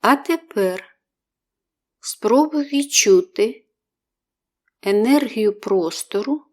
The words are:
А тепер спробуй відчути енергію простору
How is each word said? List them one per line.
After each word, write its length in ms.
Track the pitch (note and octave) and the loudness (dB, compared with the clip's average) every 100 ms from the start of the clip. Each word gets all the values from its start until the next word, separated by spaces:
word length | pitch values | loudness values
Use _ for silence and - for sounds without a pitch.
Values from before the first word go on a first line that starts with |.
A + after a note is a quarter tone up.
А 160 | G#3 C#4 | 2 0
тепер 800 | - E4 _ - F#3+ F#3 - _ _ _ _ _ _ _ _ _ _ _ | 0 -6 _ -2 -2 -4 -12 _ _ _ _ _ _ _ _ _ _ _
спробуй 640 | - - G#3+ B3+ D4+ D4+ | -16 -6 0 2 2 -2
відчути 1000 | C#4+ C#4+ C#4 - G#3 F#3 F3+ - G#3+ B3+ _ _ _ _ _ _ _ _ _ _ _ _ | -2 -4 -2 0 4 4 2 -4 -4 -4 _ _ _ _ _ _ _ _ _ _ _ _
енергію 800 | G3 G3+ A3+ C#4+ C4+ A3+ G#3 G#3 | -2 0 4 2 0 -2 -2 -2
простору 880 | - G3 E3 - - G3 G#3+ D4 _ | -2 0 -2 -6 -6 -6 -4 -6 _